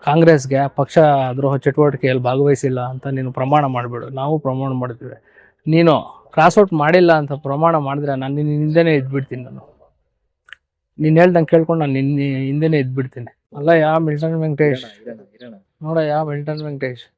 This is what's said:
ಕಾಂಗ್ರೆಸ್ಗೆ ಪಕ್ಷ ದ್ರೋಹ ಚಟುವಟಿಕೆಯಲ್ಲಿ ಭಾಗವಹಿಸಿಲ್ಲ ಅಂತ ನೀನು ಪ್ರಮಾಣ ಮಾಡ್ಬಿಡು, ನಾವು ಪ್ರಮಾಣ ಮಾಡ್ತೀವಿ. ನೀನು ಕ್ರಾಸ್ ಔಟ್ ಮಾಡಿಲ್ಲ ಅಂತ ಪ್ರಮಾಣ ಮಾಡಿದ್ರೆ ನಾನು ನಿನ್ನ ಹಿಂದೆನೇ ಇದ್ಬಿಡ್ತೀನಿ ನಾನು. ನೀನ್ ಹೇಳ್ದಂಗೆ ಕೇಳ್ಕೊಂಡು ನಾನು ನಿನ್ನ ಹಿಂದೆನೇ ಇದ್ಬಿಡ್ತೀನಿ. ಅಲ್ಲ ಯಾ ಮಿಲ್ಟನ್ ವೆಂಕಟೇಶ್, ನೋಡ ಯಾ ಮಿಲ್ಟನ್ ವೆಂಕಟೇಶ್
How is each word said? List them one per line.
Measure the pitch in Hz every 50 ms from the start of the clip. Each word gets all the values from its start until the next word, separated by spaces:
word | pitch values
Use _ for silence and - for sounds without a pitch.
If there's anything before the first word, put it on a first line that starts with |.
| -
ಕಾಂಗ್ರೆಸ್ಗೆ | 147 147 165 165 165 160 143 127 135 139 135 139 139 _ -
ಪಕ್ಷ | 139 - - 170 156 147 143 139 131 127 123
ದ್ರೋಹ | 131 135 135 139 131 -
ಚಟುವಟಿಕೆಯಲ್ಲಿ | 147 135 151 147 147 139 - - 131 127 127 127 123
ಭಾಗವಹಿಸಿಲ್ಲ | 127 135 143 147 139 - - 135 131 127 123 123 131
ಅಂತ | 131 - 139 135
ನೀನು | 131 131 127 123 131
ಪ್ರಮಾಣ | 131 131 147 151 147 135 131
ಮಾಡ್ಬಿಡು, | 123 120 120 120 117 110 123 135 131
ನಾವು | 135 147 156 156 156
ಪ್ರಮಾಣ | 135 127 131 135 135 131 127 123
ಮಾಡ್ತೀವಿ. | 127 117 123 135 123 - - _ _ _ - _ _ _ _ _ 156 156
ನೀನು | 165 170 165 147 117 - - - - _ _ -
ಕ್ರಾಸ್ | - 156 180 - 220
ಔಟ್ | 202 190 175 151
ಮಾಡಿಲ್ಲ | 147 156 170 185 180 170 165 156
ಅಂತ | 147 135 147 135 _
ಪ್ರಮಾಣ | 139 139 147 160 170 165 156 143
ಮಾಡಿದ್ರೆ | 135 139 147 147 143 135 131
ನಾನು | 131 135 139
ನಿನ್ನ | 147 151 151 147 147
ಹಿಂದೆನೇ | 151 151 156 165 170 165 156 143
ಇದ್ಬಿಡ್ತೀನಿ | 131 135 131 139 135 _ 123 123 123
ನಾನು. | 123 127 131 - _ _ _ _ _ _ _ _ _ _ _ _ _ _ _ _ _ - _ _ _ _ _ _ _ _ -
ನೀನ್ | 151 156 156 160
ಹೇಳ್ದಂಗೆ | 175 185 175 170 160 - -
ಕೇಳ್ಕೊಂಡು | 165 160 165 170 165 156
ನಾನು | 143 135 135
ನಿನ್ನ | 135 139 147 139 139 139 135 131 135 135
ಹಿಂದೆನೇ | 139 147 160 160 160 147 135
ಇದ್ಬಿಡ್ತೀನಿ. | 131 127 135 131 127 _ 127 120 120 _ _ _ _ -
ಅಲ್ಲ | 147 143 160 170 165 151
ಯಾ | 156 160 165 165
ಮಿಲ್ಟನ್ | 156 151 147 156 160 165 160 160
ವೆಂಕಟೇಶ್, | 156 147 143 156 147 135 131 123 117 - _ 113 120 117 110 101 _ _ 110 120 120 107 98 _ _ _ _ 156
ನೋಡ | 156 165 165 156 151
ಯಾ | 147 151 156 151
ಮಿಲ್ಟನ್ | 147 143 147 151 151 151 151
ವೆಂಕಟೇಶ್ | 151 143 135 139 131 123 120 - _ _